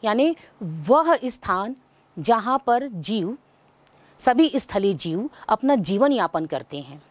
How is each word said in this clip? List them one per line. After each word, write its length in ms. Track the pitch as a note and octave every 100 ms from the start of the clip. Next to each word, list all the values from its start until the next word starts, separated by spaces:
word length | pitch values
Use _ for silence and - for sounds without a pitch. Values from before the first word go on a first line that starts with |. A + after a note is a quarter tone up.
यानी 320 | A3 A3+ D#4 D#4+ - -
वह 560 | F3 D#3+ D3+ D4 D#4+ D4+
स्थान 520 | B3+ - - F#3 G#3+ C4 _ _ _ -
जहाँ 440 | D#3 A3+ G#3+ C4 -
पर 220 | A#3+ C#4
जीव, 500 | F3+ E3+ A3 F3 C#4+ _ _ _ _ _ _ _ -
सभी 340 | B3+ A#3+ D#4+ B3
स्थलीय 380 | - G3+ G3
जीव 360 | E3 E3 E3 C#4 - -
अपना 260 | G#3+ C4+
जीवन 380 | C4 E3 G3+ C#4+
यापन 340 | B3 E3+ D#3+ D#3
करते 340 | C3+ - C#3+
हैं। 220 | C3 D3 -